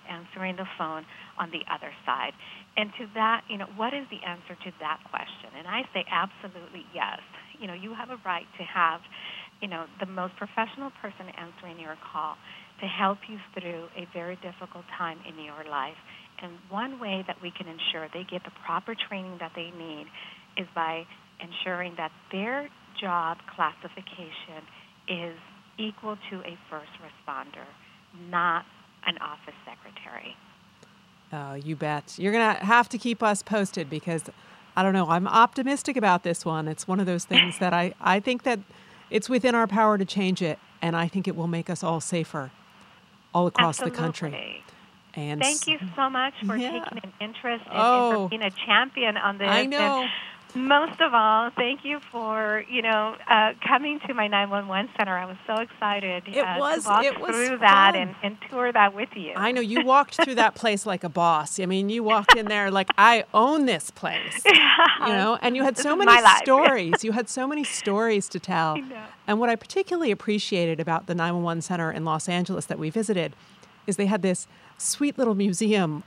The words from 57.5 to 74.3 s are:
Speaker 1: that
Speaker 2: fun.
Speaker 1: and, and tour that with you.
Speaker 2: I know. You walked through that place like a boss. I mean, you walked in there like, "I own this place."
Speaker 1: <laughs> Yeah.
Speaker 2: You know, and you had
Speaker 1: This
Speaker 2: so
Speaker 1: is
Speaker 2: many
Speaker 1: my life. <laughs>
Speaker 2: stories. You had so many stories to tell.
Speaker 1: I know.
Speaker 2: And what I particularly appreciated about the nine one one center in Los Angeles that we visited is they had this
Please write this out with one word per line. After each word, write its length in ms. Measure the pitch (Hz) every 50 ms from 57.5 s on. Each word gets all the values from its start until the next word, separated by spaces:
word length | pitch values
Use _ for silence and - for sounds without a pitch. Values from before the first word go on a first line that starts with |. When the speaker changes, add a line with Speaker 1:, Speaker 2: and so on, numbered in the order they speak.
| 254
Speaker 1:
that 340 | 233 226 202 196 196 196 196 190
Speaker 2:
fun. 80 | 190
Speaker 1:
and, 140 | 180 185 190 - -
and 140 | 202 214 - - -
tour 220 | 269 247 247 247
that 220 | 233 220 208 202 196
with 160 | 202 233 - -
you. 180 | 208 175 151 175
Speaker 2:
I 160 | 180 202 233
know. 80 | 254 254
You 240 | 240 202 226 247 269
walked 400 | 254 262 277 285 - - - -
through 120 | 269 254
that 200 | 233 226 214 -
place 300 | - - 226 208 196 -
like 180 | 214 185 175 -
a 60 | 175
boss. 500 | 143 180 170 170 160 151 151 - - -
I 60 | 185
mean, 240 | 180 190 190 196 202
you 140 | 220 233 226
walked 320 | 214 220 214 208 - 480
in 80 | 233 214
there 260 | 208 214 208 202 196
like, 160 | 190 196 190 - -
"I 280 | - 202 233 240 220 - - -
own 320 | 208 226 269 311 320 285
this 260 | 254 196 160 - -
place." 500 | - - - 165 165 - - 165 - - -
Speaker 1:
<laughs> 80 | 415 392 - - - - - 330 311 - -
Yeah. 60 | -
Speaker 2:
You 60 | 240 208
know, 240 | 196 190 220 233 -
and 140 | - 247 247
you 80 | 262 269
had 120 | 269 240
Speaker 1:
This 80 | - -
Speaker 2:
so 80 | 294 302
Speaker 1:
is 40 | 359
Speaker 2:
many 120 | 403 240
Speaker 1:
my 100 | 233 240
life. 160 | 226 202 185
<laughs> 60 | - -
Speaker 2:
stories. 600 | 269 262 269 311 285 269 226 180 165 - - -
You 80 | 220
had 160 | 208 240 233 -
so 180 | - 262 254
many 160 | 269 302 302 277
stories 640 | - - - - 214 196 208 226 226 220 202 190 -
to 100 | - 180
tell. 360 | - - 185 170 165 - -
Speaker 1:
I 40 | 302
know. 220 | 269 262 262 220 214 220 - - -
Speaker 2:
And 120 | - 208 220
what 100 | 240 240
I 60 | 233
particularly 560 | - - - - 381 392 - 359 339 330 247
appreciated 680 | 196 - - - 208 214 - - 208 180 175 165 165 151
about 280 | 165 170 160 165 -
the 80 | - 170
nine 180 | 175 165 175 175
one 100 | 175 170
one 180 | 170 165 165
center 300 | 156 - 185 170 165 160
in 140 | - - 160
Los 240 | 165 156 160 - -
Angeles 360 | 175 175 180 180 185 170 151
that 120 | - 165 156
we 100 | 156 156
visited 460 | 151 226 220 214 208 180 160 151 143 - - - - - - - - - -
is 80 | - 190
they 80 | - 202
had 160 | 190 220 208
this 260 | 175 190